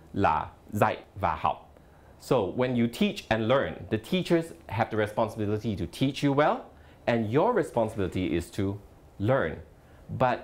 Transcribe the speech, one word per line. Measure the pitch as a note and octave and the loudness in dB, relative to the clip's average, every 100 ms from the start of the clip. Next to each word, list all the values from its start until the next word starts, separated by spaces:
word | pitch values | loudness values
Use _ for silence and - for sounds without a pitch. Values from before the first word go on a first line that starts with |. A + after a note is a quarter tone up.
| - | -10
là | F#2+ F#2+ D#2 E2 - - | 0 2 2 -2 -12 -8
dạy | G#2 G#2+ - - - | 0 0 0 -10 -2
và | F#2 D#2 | -2 0
học. | D#2+ - - - - - - - | -2 -2 -10 -20 -20 -20 -20 -12
So | - C3 | 0 2
when | F#2+ - B2+ B2 | 2 0 0 2
you | A#2 - | 0 2
teach | G3+ - - | -2 -2 -2
and | A2 A2 | 0 4
learn, | C3+ F2+ - F#2+ | 2 2 -6 -4
the | A2 - | -4 -2
teachers | F#3 E3+ E3+ D#3+ - - | -2 2 0 0 -12 -8
have | G#2 A2 | -2 0
the | G#2+ | 0
responsibility | G#2 - A2 A2 G#2 G#2+ A2+ F#2+ | -2 0 -2 -2 -2 -2 -2 -4
to | E2+ - | -4 -2
teach | C3+ C#3 C#3+ | -2 0 0
you | C3+ | 4
well, | D#3 A#3+ - - - - - | 2 2 -6 -20 -20 -6 -2
and | A#2+ G#2+ C3 | 0 2 2
your | G#3 A3+ | 2 2
responsibility | D3+ A#2+ A2 G#2+ F#2 F#2+ F2 | 0 0 0 -2 -4 -2 0
is | E2+ - - | -2 -4 -4
to | G2 G#2 - - - - | -2 -4 -12 -20 -20 -4
learn. | G2+ C3 E2+ D2+ - - - - - G#2 | 0 2 0 -6 -14 -20 -20 -20 -10 0
But | B2+ A#2 | 2 0